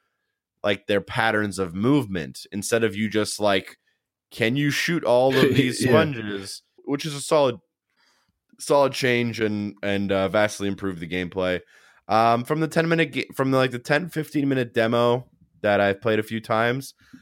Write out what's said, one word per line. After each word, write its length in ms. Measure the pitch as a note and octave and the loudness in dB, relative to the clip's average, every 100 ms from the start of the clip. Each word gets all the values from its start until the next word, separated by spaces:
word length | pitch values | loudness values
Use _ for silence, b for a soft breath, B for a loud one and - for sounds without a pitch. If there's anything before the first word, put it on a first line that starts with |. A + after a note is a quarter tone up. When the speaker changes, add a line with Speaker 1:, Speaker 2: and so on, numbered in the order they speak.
| _ _ _ _ _ _ | _ _ _ _ _ _
Speaker 1:
like, 240 | G#2 G2+ - | -4 -4 -2
their 140 | G2+ | -2
patterns 580 | - B2+ A2+ G#2+ G#2 F2+ | -2 0 0 0 -2 -4
of 160 | F#2 F2+ | -6 -2
movement 720 | A#2 D3 A2 F#2 C2+ - - | 2 2 0 -6 -8 -12 -12
instead 320 | G2+ - A#2 | -8 -2 0
of 120 | A2+ G2 | 0 -2
you 120 | G#2+ | -2
just, 320 | G#2 G#2 - | 0 -2 0
like, 380 | G#2 G2 - - _ _ _ _ _ | 0 0 -2 -14 _ _ _ _ _
"Can 240 | - A#2 C#3 | -4 -2 0
you 160 | D3 | 0
shoot 320 | C3+ - E3+ | 0 -2 -2
all 260 | - A#2+ C3+ | 2 2 4
of 60 | C3 | 4
Speaker 2:
<laughs> 200 | C3+ B2 | 4 4
Speaker 1:
these 240 | B2+ A2+ | 2 0
Speaker 2:
Yeah. 120 | B2+ | 4
Speaker 1:
sponges?" 720 | D3+ D#3+ B2 G#2+ G2 G2 - - _ - | 4 4 -2 -6 -8 -8 -16 -20 _ -6
Which 200 | C#3+ D#3 | -4 -4
is 80 | |
a 80 | C#3+ | -8
solid, 360 | - D#3 C#3 F#2 _ _ _ _ _ _ _ _ _ - | 0 2 2 0 _ _ _ _ _ _ _ _ _ -10
solid 340 | - C#3+ C3+ | 0 4 4
change 460 | B2+ C3 A#2+ A#2+ A2+ | 2 0 2 0 0
and, 360 | G#2+ G#2+ G#2 - | -2 -2 -4 -6
and, 280 | G2+ G2+ G2 | -4 -2 0
uh, 160 | G2 F#2+ | 0 2
vastly 380 | G#2+ G#2+ - G2+ | 2 0 0 -6
improved 320 | G2 G2 F2 | -4 -6 -8
the 80 | E2 | -6
gameplay. 540 | F2+ F2 F#2 F#2 F2 - b b b b | -6 -4 -2 -2 -2 -6 b b b b
Um, 360 | G#2+ A#2 A#2 | 2 4 2
from 160 | B2 D#3 | 0 -2
the 60 | D#3+ | -2
ten 220 | E3+ E3 | 0 0
minute 220 | E3 D#3+ | 2 0
ga-, 180 | B2 - - | -4 -6 -2
from 160 | C3+ | 0
the, 60 | C3 | 2
like, 140 | B2+ | 2
the 80 | A#2+ | -2
ten, 300 | - D3+ E3+ | -2 -2 -2
fifteen 400 | D#3+ D3+ D3+ C#3 | -8 -6 -2 0
minute 240 | C3 A#2 | 0 -2
demo 540 | A#2 A2+ A#2+ A#2+ B2 - _ _ _ | 0 2 2 2 0 -4 _ _ _
that 200 | G#2 G2+ | 2 4
I've 180 | G2+ G2 | 2 0
played 180 | A2+ G#2+ | 0 0
a 40 | |
few 160 | G#2+ A2+ | -2 -6
times, 540 | A2 A2 A#2 C3 C3+ - B B | -2 0 0 -2 -6 -16 B B